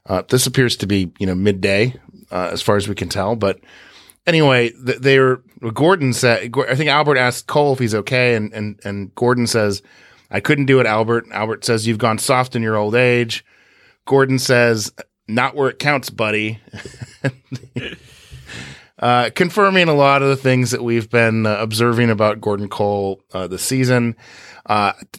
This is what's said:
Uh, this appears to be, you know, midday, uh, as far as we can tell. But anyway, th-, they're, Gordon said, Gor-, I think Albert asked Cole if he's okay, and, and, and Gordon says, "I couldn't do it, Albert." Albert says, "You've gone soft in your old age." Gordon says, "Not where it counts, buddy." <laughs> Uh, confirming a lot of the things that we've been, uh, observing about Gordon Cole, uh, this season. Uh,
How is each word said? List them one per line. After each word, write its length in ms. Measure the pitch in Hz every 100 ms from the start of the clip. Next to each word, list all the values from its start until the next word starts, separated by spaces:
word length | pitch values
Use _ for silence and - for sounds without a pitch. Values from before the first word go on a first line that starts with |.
Uh, 180 | - 92 -
this 160 | 127
appears 320 | - 131 123 -
to 80 | 98
be, 260 | 101 90 -
you 60 | 98
know, 100 | 92
midday, 580 | 101 95 98 98 127 123 - - _
uh, 160 | 90 87
as 120 | -
far 140 | - 101
as 120 | 95
we 80 | 98
can 120 | 92
tell. 280 | 101 95 113
But 240 | 98 92 _ - - - - _ -
anyway, 440 | 165 143 127 120
th-, 280 | 127 127 117
they're, 380 | 135 135 131 127 _ _ 117
Gordon 400 | 107 156 190 135
said, 380 | 110 123 110 117
Gor-, 180 | 120 117
I 60 |
think 160 | 135 151
Albert 260 | 143 147 135
asked 300 | 123 - -
Cole 280 | 151 147
if 40 | 127
he's 160 | 117
okay, 400 | 107 98 127 123
and, 180 | 113 107
and, 280 | 110 104 101
and 300 | 101 101 95
Gordon 320 | - 123 123 117
says, 360 | 117 104 95 - _ - _ _
"I 120 | 98
couldn't 260 | - 147 139
do 140 | 131
it, 60 | 113
Albert." 400 | 107 110 117 -
Albert 340 | 101 110 110
says, 220 | - 113 110
"You've 120 | 107
gone 200 | 120 107
soft 380 | - 127 127 120
in 60 |
your 140 | 113 107
old 200 | 107 120
age." 480 | 123 120 117 - - _ _ _ _ _
Gordon 360 | - 139 135 131
says, 520 | 131 123 120 113 101 - - _ -
"Not 260 | 113 127
where 160 | 143 131
it 80 | -
counts, 320 | 147 143 117
buddy." 480 | 101 107 107 107 110 - - - - - -
<laughs> 560 | 135 - _ 131 - 131 - - - - - - - - - - - _
Uh, 300 | 120 123 117
confirming 540 | - 180 208 196 190 165
a 60 |
lot 280 | 147 139 139
of 60 | 139
the 80 | 135
things 340 | 131 127 120
that 120 | 120
we've 280 | 120 117 113
been, 340 | 120 113 113
uh, 140 | 110 104
observing 480 | 113 110 120 117 117
about 320 | 107 107 110
Gordon 260 | 104 101 101
Cole, 540 | - 104 101 98 95 _
uh, 120 | 92 90
this 160 | 92
season. 540 | - 131 123 127 117 113 - - - -
Uh, 300 | - 107 101 - -